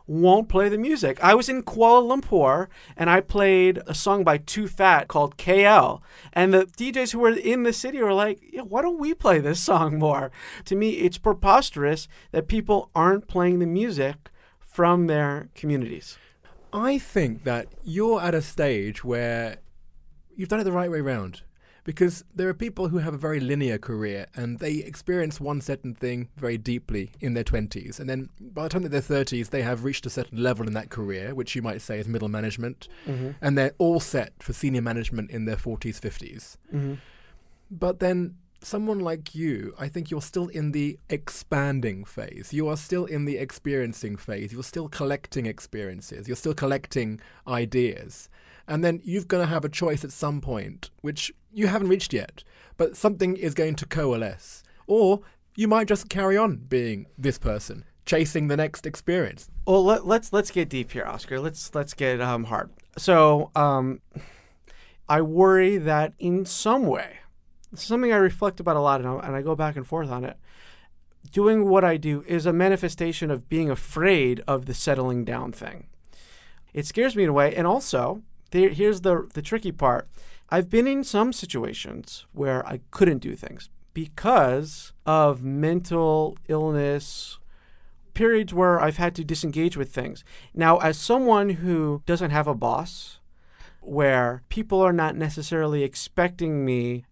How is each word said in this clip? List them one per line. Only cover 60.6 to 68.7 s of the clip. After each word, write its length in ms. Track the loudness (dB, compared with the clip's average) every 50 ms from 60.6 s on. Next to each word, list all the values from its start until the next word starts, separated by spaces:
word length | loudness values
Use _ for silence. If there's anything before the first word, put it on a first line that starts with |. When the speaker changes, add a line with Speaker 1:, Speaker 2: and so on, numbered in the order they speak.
| -2 -2
Speaker 1:
deep 220 | -4 -6 -6 -6
here, 140 | -8 -8 -8
Oscar. 340 | -8 -8 -10 -10 -8 -8 -6
Let's, 360 | -6 -6 -8 -10 -12 -8 -6
let's 200 | -6 -6 -6 -6
get, 260 | -4 -2 -2 0 0
um, 240 | -2 -2 -2 -4 -4
hard. 260 | -4 -4 -4 -6 -8 -12 -20 -20 -18 -12 -12
So, 540 | -6 0 4 6 6 6 6 4 0 -2 0
um, 460 | 0 2 2 2 0 -2 -4 -6 -8 _ _ -18 -18 -18 -20 -20 -20 _ _ _ _ _ -20 -20 -20 -20 -20 _ -10 -2 0
I 140 | 2 2
worry 560 | 2 2 4 6 6 8 6 6 4 4 2 0
that 340 | 0 2 2 2 0 -2 -4 -4
in 260 | -2 0 0 0 -2
some 420 | -4 -6 -2 0 2 2 2 2
way, 340 | 0 -2 -2 -6 -10 -14 -20 -20 -20 -20 -20 _ -20 -20 -20 -20 -20
this 100 | -16 -12
is 40 | -6
something 260 | -2 0 0 2 4
I 40 | 4
reflect 440 | 4 4 4 2 0 -2 -2 -2 -2
about 160 | -2 0